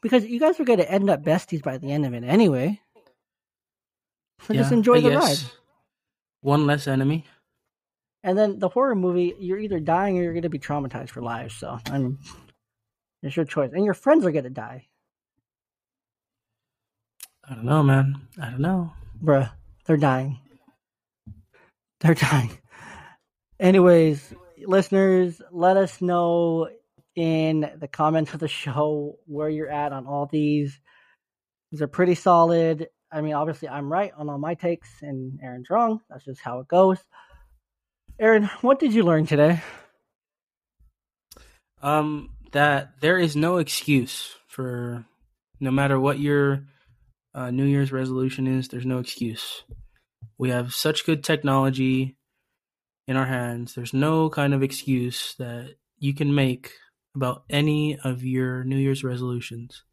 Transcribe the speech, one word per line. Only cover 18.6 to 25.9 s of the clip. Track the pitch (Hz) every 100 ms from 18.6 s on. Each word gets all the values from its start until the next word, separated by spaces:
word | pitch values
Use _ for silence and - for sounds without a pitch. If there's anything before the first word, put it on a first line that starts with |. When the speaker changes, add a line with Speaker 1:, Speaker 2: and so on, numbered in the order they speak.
Speaker 2:
know. | 156 185 170 - - -
Speaker 1:
Bruh, | 156 139 131 - - - -
they're | 156
dying. | 147 131 135 127 _ _ _ _ _ _ _ _ - - _ _ _ _ _ _
They're | 160
dying. | 165 139 143 113 - _ - - - - _ _ _ _ _
Anyways, | 185 190 180 170 160 143 - - - -
listeners, | - 190 - 190 190 185 180 165 -
let | 180 180 190
us | 190